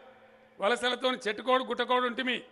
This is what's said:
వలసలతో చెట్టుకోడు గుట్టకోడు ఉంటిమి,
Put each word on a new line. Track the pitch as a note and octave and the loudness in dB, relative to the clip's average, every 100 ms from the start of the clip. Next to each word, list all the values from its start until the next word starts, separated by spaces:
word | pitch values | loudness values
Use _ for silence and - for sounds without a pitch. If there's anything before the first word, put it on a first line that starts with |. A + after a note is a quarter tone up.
| - - - - - - | -20 -20 -20 -20 -18 -2
వలసలతో | G3 A#3+ B3 B3 B3+ | 0 2 0 0 0
చెట్టుకోడు | B3+ G3+ G#3+ A#3+ B3+ | 0 -2 -2 2 2
గుట్టకోడు | A3+ A#3+ A#3+ B3+ B3 | 2 -2 2 2 2
ఉంటిమి, | A#3 B3+ A#3 - | -2 -2 -4 -6